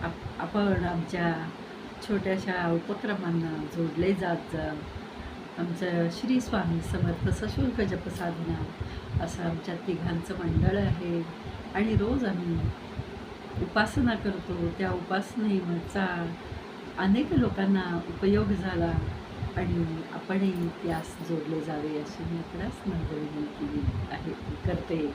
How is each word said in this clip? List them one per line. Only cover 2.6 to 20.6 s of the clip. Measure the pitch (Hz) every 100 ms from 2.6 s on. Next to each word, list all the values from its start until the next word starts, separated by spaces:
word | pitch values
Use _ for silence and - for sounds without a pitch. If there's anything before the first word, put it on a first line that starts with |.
| 170
उपक्रमांना | 170 - 202 214 196 175 170 160 156 151 170
जोडले | 165 151 185
जात | 190 180 170 -
जा. | 160 156 151 156 - - - - - - -
आमचं | 175 170 180 170 170
श्री | 170 220 254
स्वामी | - 214 170 165
समर्थ | - 185 170 170 -
सशुल्क | - 214 - 262 233
जपसाधना | 196 175 175 - 175 170 165 165 156 - - - - -
असं | 170 190
आमच्या | 170 165 - 170 196
तिघांचं | 165 170 170 -
मंडळ | 180 170 160 - 196
आहे | 196 170 175 170 165 - - - - 190
आणि | 220 208
रोज | 202 269 226
आम्ही | 180 175 165 - - - - - - - - - -
उपासना | 175 220 214 - 247
करतो. | 220 208 185 - 175 170 165
त्या | 190
उपासनेचा | 180 170 190 196 - 214 196 175 170 - 196 190 175 170 170 - - - - - -
अनेक | 190 220 302
लोकांना | 339 226 - 196 196 180 170 -
उपयोग | 170 196 208 208
झाला | 196 185 180 170 170 - - - - - -
आणि | 175 175 165 160 -
आपणही | - - 196 196 175